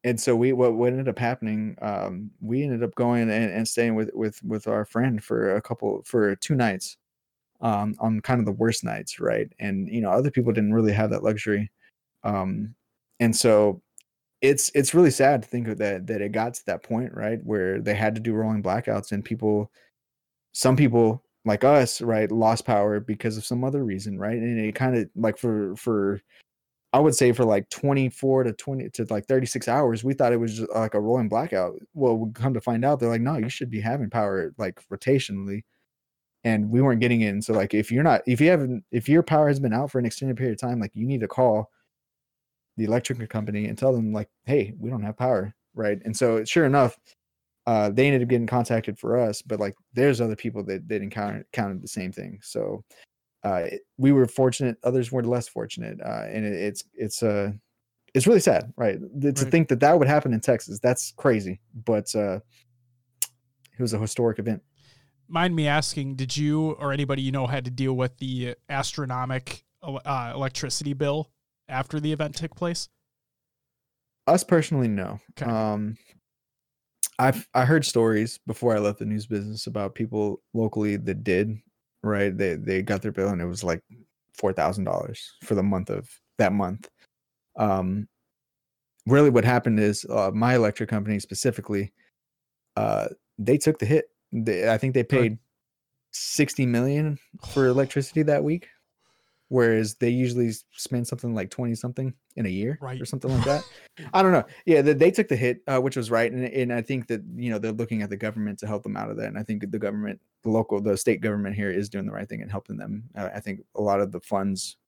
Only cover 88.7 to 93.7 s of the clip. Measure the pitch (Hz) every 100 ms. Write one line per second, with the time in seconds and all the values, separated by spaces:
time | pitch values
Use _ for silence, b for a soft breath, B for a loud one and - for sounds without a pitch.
88.7 | _ _ _ 107 135 147 120 110 123 120
89.7 | 107 104 104 - - 98 107 120 127 107
90.7 | - 110 107 104 101 - 98 127 117 98
91.7 | 104 98 _ _ _ _ _ _ _ _
92.7 | - 107 52 - - _ - 107 151 156